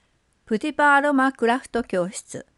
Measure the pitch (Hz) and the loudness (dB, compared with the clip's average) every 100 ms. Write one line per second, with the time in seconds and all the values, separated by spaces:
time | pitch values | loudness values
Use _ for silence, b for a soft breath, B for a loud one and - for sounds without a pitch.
0 | _ _ _ _ _ 214 302 277 294 277 | _ _ _ _ _ -4 -4 0 4 4
1 | 285 269 262 - 233 254 - 233 240 185 | 4 2 0 0 -2 -2 -4 -6 -4 -4
2 | 175 - - - - | -4 -8 -14 -16 -18